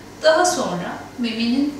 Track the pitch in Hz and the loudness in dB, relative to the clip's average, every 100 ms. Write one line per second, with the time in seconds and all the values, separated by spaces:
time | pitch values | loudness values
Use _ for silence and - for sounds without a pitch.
0 | - - 311 320 359 269 185 175 214 - | -20 0 4 6 4 2 -2 -4 -6 -10
1 | - - 233 220 233 269 294 | -10 -6 -4 -2 0 2 0